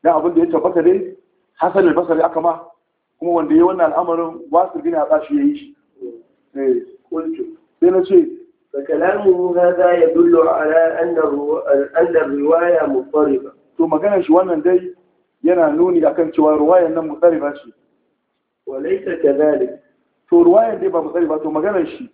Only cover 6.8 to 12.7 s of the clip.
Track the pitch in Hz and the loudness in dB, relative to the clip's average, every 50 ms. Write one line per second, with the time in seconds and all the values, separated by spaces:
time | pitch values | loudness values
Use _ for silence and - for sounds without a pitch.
6.8 | - - - - _ _ - 165 - - 330 330 370 - - _ _ _ _ _ | -4 -10 -20 -20 _ _ -8 -8 -6 -8 -8 -8 -10 -14 -14 _ _ _ _ _
7.8 | 330 359 370 381 - - 392 359 320 - - - - _ _ _ _ _ - 139 | 0 2 2 2 0 4 4 2 2 2 -6 -14 -20 _ _ _ _ _ -12 -12
8.8 | 139 147 160 156 170 185 208 208 208 190 180 175 180 180 175 175 175 175 180 175 | -6 -4 -4 -2 0 -2 -2 0 2 2 2 2 0 -2 0 2 2 2 2 2
9.8 | 185 175 175 175 165 165 165 170 170 170 170 165 165 165 160 156 151 151 160 165 | 2 2 4 4 2 2 4 4 4 4 4 4 4 2 0 0 -2 0 2 2
10.8 | 165 165 - 160 165 170 170 160 156 147 143 143 143 147 156 170 - - 139 139 | 2 2 0 -2 -4 -2 -2 -2 -2 -2 -2 -4 -4 -4 -4 -4 0 0 0 0
11.8 | 139 139 - 160 170 170 170 160 151 139 139 143 143 151 165 165 170 175 | 0 -2 0 -2 0 2 0 0 -2 0 -4 -4 0 2 2 2 2 2